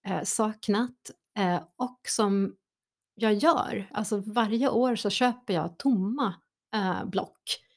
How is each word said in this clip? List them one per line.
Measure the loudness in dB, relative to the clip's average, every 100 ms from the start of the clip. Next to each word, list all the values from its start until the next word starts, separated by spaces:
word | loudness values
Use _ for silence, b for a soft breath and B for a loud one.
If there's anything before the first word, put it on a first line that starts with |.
| -4
eh, | -4
saknat, | -2 0 -2 -2 0 0 0 -6 -20 -20 _ -2
eh, | 0 0 -4 -6
och | -6 -6 -4
som | 0 2 2 0 -4 _ _ _ _ _
jag | -2 0
gör. | 4 4 2 0 -4 -6
Alltså | -6 -4 -4 -2
varje | 0 0 2 2
år | 2 2 0
så | -2
köper | 0 0 0 -2
jag | -2 -2 -2
tomma, | 0 2 2 0 -2 -4 _ _ _
eh, | -2 -2 -2
block. | -4 -4 -6 _ -10 -10 -10